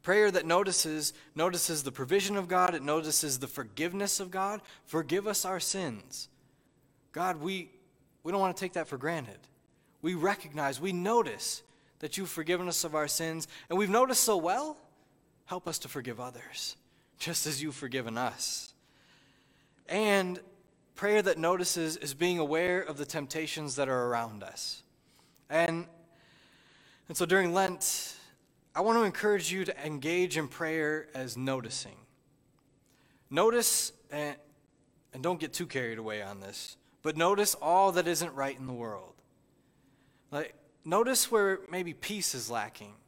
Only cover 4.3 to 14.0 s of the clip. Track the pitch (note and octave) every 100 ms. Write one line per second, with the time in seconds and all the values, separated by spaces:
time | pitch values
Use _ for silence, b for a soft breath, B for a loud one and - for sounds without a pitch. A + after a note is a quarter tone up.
4.3 | F#3+ F#3+ G#3 B B - D#3+ D3+ G3+ G#3
5.3 | G3+ F#3 F#3 - G3 E3+ G#2+ - - -
6.3 | b b b b b _ _ _ D#3 F#3
7.3 | E3 D#3+ F#3+ D3+ - _ _ _ _ D#3+
8.3 | G3 F#3+ F3+ F#3 F3+ D#3 C3+ C#3+ E3 A#2
9.3 | F#2+ - _ _ b b b D#3+ F3+ F3+
10.3 | G3+ D#3 D3 C#3+ B2+ F#3 F3 F#3 A#3 E3+
11.3 | G#2 - - - b b b D3+ F#3+ F3
12.3 | - D#3 F3+ F3+ D#3+ E3 D3+ D3 - E3
13.3 | D#3+ D#3 B B F3+ G3+ A3